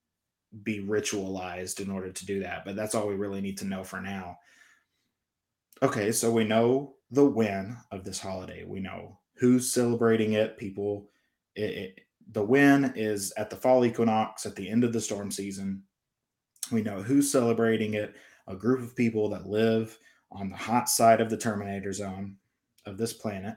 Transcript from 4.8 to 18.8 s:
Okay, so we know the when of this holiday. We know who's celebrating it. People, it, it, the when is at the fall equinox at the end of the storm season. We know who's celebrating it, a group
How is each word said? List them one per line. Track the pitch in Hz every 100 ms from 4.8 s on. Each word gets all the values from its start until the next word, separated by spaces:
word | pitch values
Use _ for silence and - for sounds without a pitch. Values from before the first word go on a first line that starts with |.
| _ _ _ _ _ _ _ _ _ _
Okay, | 135 120 101
so | 117 113
we | 113
know | 107 110 117 135 139 - _
the | 123 143
when | 110 107 98 95 123 -
of | 98
this | 95 95
holiday. | 98 - - 87 95
We | 98
know | 92 90 - - _ -
who's | 123 127 123
celebrating | 127 120 117 117 110 107
it. | 107 107 -
People, | 101 98 101 101 101 _ _ _ _ 98
it, | 107
it, | - 95 - _ _ -
the | 113
when | 104 135 143 139 131 110
is | 107 101 98 107
at | 107
the | -
fall | 131 127 120
equinox | 117 113 107 110 - 104
at | 101
the | 95
end | 113
of | 120
the | 113
storm | - 101 101
season. | - 98 95 98 98 - _ _ _ _ _ _ _ -
We | 113
know | 104 98
who's | 104 139 139
celebrating | 135 117 110 113 110 107
it, | 107 104 - - _ -
a | 95
group | 110 131